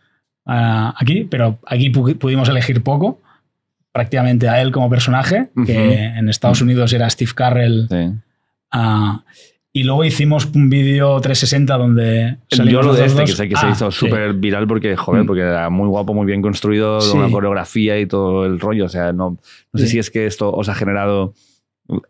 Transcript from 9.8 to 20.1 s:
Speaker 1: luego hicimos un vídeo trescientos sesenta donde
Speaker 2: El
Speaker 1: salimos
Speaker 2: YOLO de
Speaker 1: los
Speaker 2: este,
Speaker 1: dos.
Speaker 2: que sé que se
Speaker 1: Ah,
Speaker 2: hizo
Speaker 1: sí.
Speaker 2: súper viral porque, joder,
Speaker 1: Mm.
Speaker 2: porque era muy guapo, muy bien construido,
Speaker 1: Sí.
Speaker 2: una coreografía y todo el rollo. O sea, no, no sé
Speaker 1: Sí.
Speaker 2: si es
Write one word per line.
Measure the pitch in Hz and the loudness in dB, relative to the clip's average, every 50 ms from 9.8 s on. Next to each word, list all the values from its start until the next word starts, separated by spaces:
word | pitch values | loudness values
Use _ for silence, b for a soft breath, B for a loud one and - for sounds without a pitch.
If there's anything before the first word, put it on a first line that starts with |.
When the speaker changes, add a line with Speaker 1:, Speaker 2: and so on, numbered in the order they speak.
| 127 | 0
Speaker 1:
luego | 131 135 151 160 | 0 2 2 2
hicimos | 151 123 - 147 147 151 147 - - - | 0 0 0 2 2 2 0 0 0 2
un | 147 139 131 | 2 4 4
vídeo | 135 139 135 139 139 139 143 139 139 135 | 4 4 2 2 2 2 2 2 2 2
trescientos | - 135 131 - 135 123 | 0 0 0 0 0 0
sesenta | 139 143 143 131 135 | 0 2 2 2 2
donde | 123 123 120 117 117 113 113 113 113 117 | 2 2 2 2 2 2 2 0 0 0
Speaker 2:
El | 120 127 - _ - | -2 -4 -8 _ -2
Speaker 1:
salimos | - 247 113 110 123 131 139 | 0 2 4 4 4 4 4
Speaker 2:
YOLO | 143 135 | 4 4
de | 120 | 4
Speaker 1:
los | - | 4
Speaker 2:
este, | - 139 147 | 4 4 2
Speaker 1:
dos. | 147 101 | 2 0
Speaker 2:
que | 90 | 0
sé | 101 104 90 | -2 -2 -2
que | 101 | 0
se | 143 151 | 0 0
Speaker 1:
Ah, | 131 | 0
Speaker 2:
hizo | 117 104 113 101 | 0 0 -2 -4
Speaker 1:
sí. | - - | -2 -2
Speaker 2:
súper | 117 - 113 107 104 104 101 | -2 0 0 0 -2 -2 -2
viral | 95 101 101 101 101 110 | -2 -2 -2 0 0 0
porque, | 107 113 107 107 104 92 | 0 -2 0 -2 -2 -2
joder, | 87 - 95 90 110 95 | -4 -2 0 0 2 2
Speaker 1:
Mm. | |
Speaker 2:
porque | - 95 90 | 2 0 0
era | 90 90 87 82 85 85 | 0 0 0 -2 -2 -2
muy | 90 95 101 | -2 0 0
guapo, | 101 95 104 101 107 104 | 0 0 -2 -2 -2 -2
muy | 104 101 | -2 -2
bien | 98 101 101 | -2 -2 -2
construido, | 98 104 98 - - 104 104 107 107 107 107 107 | -2 -2 -2 -2 -2 0 0 0 0 0 0 0
Speaker 1:
Sí. | 107 104 101 | 0 2 2
Speaker 2:
una | - 131 117 | 2 2 2
coreografía | 110 101 101 101 98 95 85 - - 113 107 107 104 107 | 0 0 0 -2 -2 -4 -4 -4 -2 -2 0 0 0 0
y | 101 | -2
todo | 90 101 98 98 92 95 95 95 | -2 -2 -2 -2 0 0 0 0
el | 95 92 85 | -2 -2 -2
rollo. | 90 107 110 104 95 | -2 -2 -2 -2 -2
O | 87 | -2
sea, | 90 90 87 87 87 | -4 -4 -4 -4 -2
no, | 90 92 90 87 - B B B B B B | -2 -4 -4 -6 -8 B B B B B B
no | - 113 | -4 -2
sé | 131 | 0
Speaker 1:
Sí. | 117 117 | 0 0
Speaker 2:
si | 113 | -2
es | 107 - | -4 -4